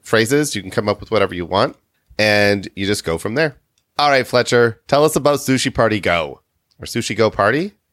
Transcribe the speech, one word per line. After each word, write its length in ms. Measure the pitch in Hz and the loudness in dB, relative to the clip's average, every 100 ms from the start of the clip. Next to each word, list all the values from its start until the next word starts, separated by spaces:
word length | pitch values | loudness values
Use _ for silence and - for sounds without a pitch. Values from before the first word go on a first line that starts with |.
phrases. 540 | - 110 113 143 147 104 | 0 0 2 0 0 -6
You 60 | |
can 80 | 92 | -6
come 180 | 117 104 | -4 -2
up 120 | - | -4
with 100 | - | -2
whatever 240 | 110 98 | -2 -2
you 100 | 87 85 | -6 -2
want, 300 | 92 135 - _ _ _ - | 0 0 -4 _ _ _ -2
and 500 | 107 104 101 101 92 | 2 4 2 0 -6
you 120 | - 98 | -6 -4
just 180 | 104 | -4
go 140 | - 82 | -4 -6
from 160 | 107 | -4
there. 220 | 123 160 - _ _ _ - | -4 -4 -6 _ _ _ -2
All 100 | 147 | 2
right, 180 | 135 120 | 2 2
Fletcher, 540 | 123 117 120 117 110 - | 0 2 4 2 0 0
tell 160 | 143 | 2
us 100 | 151 151 | 2 2
about 240 | 139 143 | 0 0
Sushi 340 | - 131 135 | 0 0 0
Party 260 | - 113 107 | 0 0 2
Go. 400 | 90 85 76 64 _ _ _ _ | 0 0 -2 -10 _ _ _ _
Or 80 | - | -8
Sushi 280 | 117 - | -6 -4
Go 160 | 107 110 | 0 0
Party? 420 | - 101 139 196 _ _ | 2 0 0 -4 _ _